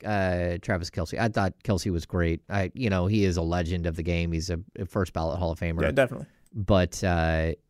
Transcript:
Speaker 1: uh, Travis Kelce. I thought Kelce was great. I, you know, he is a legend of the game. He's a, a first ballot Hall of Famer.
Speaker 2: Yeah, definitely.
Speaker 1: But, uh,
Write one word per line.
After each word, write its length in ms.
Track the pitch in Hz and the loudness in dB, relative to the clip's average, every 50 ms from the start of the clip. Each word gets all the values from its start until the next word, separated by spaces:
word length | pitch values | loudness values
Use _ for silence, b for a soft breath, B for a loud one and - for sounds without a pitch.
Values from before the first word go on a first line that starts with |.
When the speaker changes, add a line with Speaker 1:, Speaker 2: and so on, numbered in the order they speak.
| - | -4
Speaker 1:
uh, 540 | 104 107 101 95 92 90 87 87 87 87 87 | -2 0 2 2 2 2 0 0 0 -2 -2
Travis 280 | - - 101 90 87 87 | -2 -2 -2 -2 -2 -4
Kelce. 300 | - - 85 - - - | -4 -4 -4 -4 -2 -2
I 100 | 113 117 | -2 0
thought 240 | - 120 98 92 - - - | 0 0 0 0 -2 -4 -2
Kelce 280 | - 104 87 - 107 | 0 0 0 0 0
was 140 | 90 82 80 | -2 -2 -2
great. 360 | - - 90 85 82 82 85 - - | -2 0 0 2 2 0 -2 -4 -4
I, 220 | 98 101 95 87 - | -2 -2 -2 -2 -4
you 160 | 120 131 107 | -2 0 0
know, 160 | 98 92 90 | 2 2 2
he 200 | 98 107 107 101 | 4 4 4 4
is 120 | 95 85 87 | 4 2 2
a 40 | |
legend 440 | 82 82 85 90 87 82 92 87 82 | 0 0 0 0 0 0 -2 -2 -2
of 100 | 85 80 | -2 -4
the 80 | 82 80 | -2 -2
game. 280 | 85 85 85 85 85 | 0 0 0 0 0
He's 180 | 82 80 80 85 | 0 -2 -2 -2
a, 100 | 87 82 95 - - - | -4 -6 -6 -10 -10 -10
a 80 | 95 | -10
first 280 | - - 107 92 - - | -4 -2 -2 -2 -2 -2
ballot 260 | 85 80 82 69 90 | -2 -2 -2 -2 -2
Hall 120 | 90 82 | -2 -2
of 80 | 82 - | -2 -2
Famer. 220 | 87 85 82 80 | -2 -2 0 0
Speaker 2:
Yeah, 100 | - 69 | 0 2
definitely. 360 | 135 139 131 - - 131 147 - _ _ _ _ - | 2 2 2 2 0 -6 -12 -14 _ _ _ _ -8
Speaker 1:
But, 500 | 113 98 - 107 92 90 87 - - - | -6 0 4 4 4 4 2 0 -2 0
uh, 500 | 92 87 85 80 80 80 80 80 80 80 - _ _ | 0 2 2 2 2 2 2 0 0 -2 -4 _ _